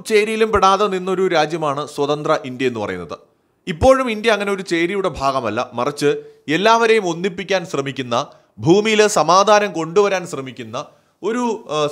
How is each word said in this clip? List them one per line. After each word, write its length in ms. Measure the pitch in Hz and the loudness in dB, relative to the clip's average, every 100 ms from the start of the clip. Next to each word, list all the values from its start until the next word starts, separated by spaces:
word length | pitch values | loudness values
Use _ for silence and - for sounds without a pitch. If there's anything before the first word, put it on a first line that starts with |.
| 180 | 0
ചേരിയിലും 400 | 214 214 220 220 | 0 2 0 2
പെടാതെ 340 | 202 190 196 208 185 | 4 4 4 2 -2
നിന്നൊരു 300 | 185 185 185 165 | -4 -2 0 2
രാജ്യമാണ് 480 | 151 165 151 139 147 - | 0 0 -2 -4 -6 -4
സ്വതന്ത്ര 360 | 143 151 156 151 131 | -2 0 0 -2 -2
ഇന്ത്യ 220 | 127 131 | -2 -2
എന്ന് 100 | 113 | -2
പറയുന്നത്. 340 | 101 92 85 87 _ _ _ _ - | -6 -6 -10 -14 _ _ _ _ -8
ഇപ്പോഴും 400 | 160 254 262 254 214 | 2 4 4 2 -2
ഇന്ത്യ 160 | 226 202 | 0 0
അങ്ങനെ 160 | 202 | -2
ഒരു 120 | 196 185 | -4 -2
ചേരിയുടെ 380 | 170 175 202 190 123 | -2 0 -2 -4 -2
ഭാഗമല്ല, 400 | 135 135 113 110 - | -2 -2 -2 -4 -6
മറിച്ച് 360 | 117 127 147 147 147 - _ - 160 | -4 -4 0 -2 -2 -8 _ -4 0
എല്ലാവരെയും 500 | 214 226 233 220 185 | 4 4 4 2 0
ഒന്നിപ്പിക്കാൻ 520 | 165 190 175 175 190 170 | -4 -6 -6 -4 -4 -2
ശ്രമിക്കുന്ന, 500 | 143 139 131 123 120 143 - _ - | -6 -6 -6 -4 -4 -4 -12 _ -4
ഭൂമിയിൽ 440 | 123 196 214 214 214 180 | 2 4 4 2 4 4
സമാധാനം 520 | 151 185 202 208 202 165 | 4 6 6 4 2 -4
കൊണ്ടുവരാൻ 460 | 160 185 202 190 170 | -2 2 2 0 -6
ശ്രമിക്കുന്ന 440 | 139 131 120 113 123 147 _ _ - | -10 -10 -12 -12 -10 -12 _ _ -10
ഒരു, 220 | 196 247 240 202 - | -6 -2 -4 -6 -4
ആ, 60 | 151 147 | -2 -2